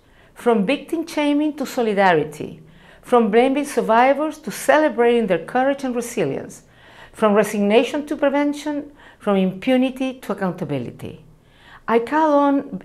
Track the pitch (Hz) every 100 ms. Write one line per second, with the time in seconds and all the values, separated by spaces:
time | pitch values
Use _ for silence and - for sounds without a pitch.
0 | _ _ _ - 240 220 196 285 - 330
1 | 320 - 294 294 302 294 254 - 226 202
2 | 190 160 147 - - - - - - -
3 | - 240 220 226 262 277 285 240 196 226
4 | 262 277 311 302 - - - 294 302 214
5 | 233 240 208 170 - 254 262 277 262 240
6 | 233 - 147 147 - - _ _ - -
7 | - - 220 202 208 208 202 226 247 302
8 | 294 277 285 285 294 294 302 294 294 -
9 | - - 208 196 190 190 254 254 262 254
10 | 262 254 - - 190 180 147 139 117 -
11 | 95 - - _ _ _ - - - 233
12 | - 302 311 285 285 277 277 185